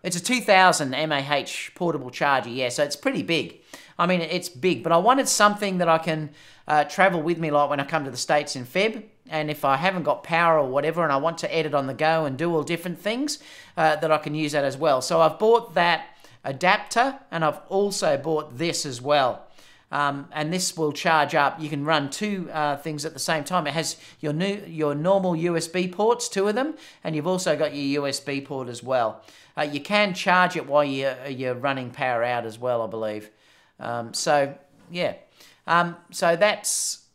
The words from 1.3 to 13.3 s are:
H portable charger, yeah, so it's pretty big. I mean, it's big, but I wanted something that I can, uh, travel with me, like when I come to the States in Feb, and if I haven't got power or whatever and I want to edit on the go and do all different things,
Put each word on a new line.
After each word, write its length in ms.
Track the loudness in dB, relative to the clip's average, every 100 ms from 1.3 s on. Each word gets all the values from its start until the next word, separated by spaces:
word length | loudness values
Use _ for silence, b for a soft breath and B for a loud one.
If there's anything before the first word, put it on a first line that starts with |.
H 420 | -2 -2 -10 -12 -4
portable 340 | -2 -2 -6
charger, 400 | -2 2 2 0
yeah, 200 | -4 -2
so 140 | 0
it's 120 | -2 -2
pretty 260 | -4 -4
big. 400 | -2 -2 -2 -12 B B B -2
I 80 | 0
mean, 140 | 0
it's 280 | 0 -4 -6
big, 320 | -2 0 0
but 100 | 2
I 60 | 4
wanted 300 | 6 4 2
something 500 | 4 4 4 -2 0
that 100 | 2
I 120 | 2
can, 320 | 2 -4 -6 B B B 0
uh, 180 | 0 0
travel 360 | 4 4 4
with 160 | -2 -2
me, 140 | 0
like 180 | 2 2
when 100 | 0
I 40 |
come 220 | -2 -4 -4
to 60 |
the 60 | -8
States 380 | 0 0 0 -8
in 100 | -4
Feb, 380 | 0 0 -2 -14 _ -8
and 220 | -6 -4
if 120 | -2
I 120 | 0 2
haven't 280 | 2 0
got 200 | -2 -2
power 340 | 0 2 4 4
or 100 | 2
whatever 360 | 0 0 0
and 80 | 0
I 60 | 2
want 200 | 0 -4
to 160 | -4 -2
edit 200 | 0 -2
on 100 | -2
the 80 |
go 320 | 0 2 2 0
and 120 | -2
do 140 | 0 0
all 80 |
different 360 | -2 -4 -4 -6
things, 380 | -6 -4 -4